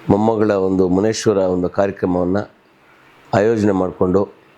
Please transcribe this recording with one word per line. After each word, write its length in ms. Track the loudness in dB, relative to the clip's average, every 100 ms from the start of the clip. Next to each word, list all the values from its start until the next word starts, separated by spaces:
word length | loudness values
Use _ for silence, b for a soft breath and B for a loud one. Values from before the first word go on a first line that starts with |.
| 0
ಮೊಮ್ಮಗಳ 400 | 2 2 0 0
ಒಂದು 380 | 0 0 0 2
ಮುನೇಶ್ವರ 480 | 2 0 -2 0 0
ಒಂದು 320 | 0 -2 -4
ಕಾರ್ಯಕ್ರಮವನ್ನ 680 | -2 -4 -2 -4 -2 -2 -4 -6 _ _ _ _ _ _ _ -4
ಆಯೋಜನೆ 380 | 0 2 2 0
ಮಾಡಿಕೊಂಡು 560 | 0 -2 -2 0 0 -2 -10 _